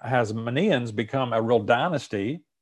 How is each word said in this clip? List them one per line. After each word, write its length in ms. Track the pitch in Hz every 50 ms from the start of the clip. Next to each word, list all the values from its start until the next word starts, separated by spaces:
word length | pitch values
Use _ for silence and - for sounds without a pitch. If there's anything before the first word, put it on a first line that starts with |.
| -
Hasmoneans 920 | 120 131 123 117 107 107 113 113 120 120 147 196 220 160 123 120 117 104
become 380 | 113 113 - - 135 131 120 117
a 80 | 113
real 180 | 113 113 123 113
dynasty 840 | 104 110 117 123 135 131 151 143 - - - 101 98 117 156 175 - _ _ _